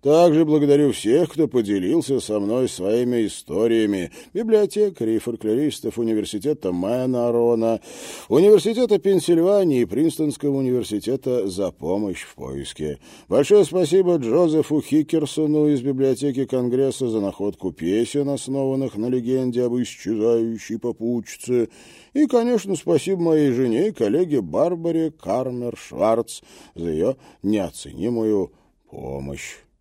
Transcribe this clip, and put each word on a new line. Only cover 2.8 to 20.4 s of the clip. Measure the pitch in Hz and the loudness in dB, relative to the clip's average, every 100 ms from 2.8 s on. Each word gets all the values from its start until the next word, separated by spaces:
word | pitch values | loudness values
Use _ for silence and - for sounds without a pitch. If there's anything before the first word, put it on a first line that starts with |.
| 92 117 123 120 104 | -2 0 0 0 -2
историями. | - - 80 117 113 107 98 85 - - | -4 -6 0 2 2 2 0 -4 -10 -10
Библиотекарей | 180 226 214 208 214 208 170 113 113 | -6 2 2 2 0 -2 -2 -2 -2
и | |
фольклористов | - 113 107 117 151 - 113 110 | -2 -6 -2 0 0 -4 -8 -4
университета | 113 110 95 107 135 147 95 | -2 -2 -2 -6 -4 -4 -4
Мэн | 87 95 123 127 123 | -2 -2 -2 -2 0
Арона, | 120 117 117 117 113 113 - - - - - | 0 2 2 2 0 -2 -6 -18 -16 -18 0
университета | 123 202 208 196 226 240 208 | 4 8 6 4 0 2 2
Пенсильвании | 196 190 151 170 175 202 180 131 | 2 2 4 4 4 4 4 2
и | 120 | 0
Принстонского | 110 160 - 151 - 147 139 | 0 0 0 -4 -2 -2 0
университета | 131 127 104 107 104 131 135 123 98 | 0 -2 -2 -4 -2 -4 -2 -2 -2
за | 90 95 | -2 -4
помощь | - 78 98 104 85 | -4 -4 -2 -4 -8
в | - | -12
поиске. | - 65 67 67 - 76 69 - - _ | -14 -12 -10 -10 -8 -8 -8 -14 -20 _
Большое | 107 147 208 | 0 4 4
спасибо | 165 180 175 180 180 170 | 4 0 2 2 2 0
Джозефу | 117 143 170 156 - 151 | 2 2 2 2 0 -2
Хикерсону | - 151 151 160 151 - 151 151 151 | 0 0 0 -2 -2 -2 0 2 2
из | 143 | 2
библиотеки | 127 131 135 123 143 127 | -2 0 0 0 -2 -2
Конгресса | 131 131 123 127 135 120 127 | -2 -2 0 0 0 -2 -2
за | 110 | -2
находку | 101 - 101 - 92 | -2 -4 -6 -4 -10
песен, | 76 82 104 117 143 139 | -6 -2 0 0 -2 -2
основанных | 139 - 135 135 135 131 101 | -4 -6 -4 -2 -2 -4 -4
на | 113 | -2
легенде | 127 117 131 127 120 | -2 -2 -2 0 0
об | 123 123 | 0 -2
исчезающей | 117 - - 110 110 117 | -4 -8 -6 0 2 2